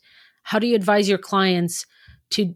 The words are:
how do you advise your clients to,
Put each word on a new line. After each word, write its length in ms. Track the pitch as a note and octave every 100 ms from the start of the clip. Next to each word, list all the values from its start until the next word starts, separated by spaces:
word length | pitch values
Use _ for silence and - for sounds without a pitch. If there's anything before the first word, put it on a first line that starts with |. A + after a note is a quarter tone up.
| _ _ _ _
how 160 | - A3
do 80 | A#3+
you 80 |
advise 340 | A3+ F#3+ G#3 G3
your 100 | F#3+
clients 680 | - G3 F#3+ F3 F3 - - _ - - -
to, 240 | - F#3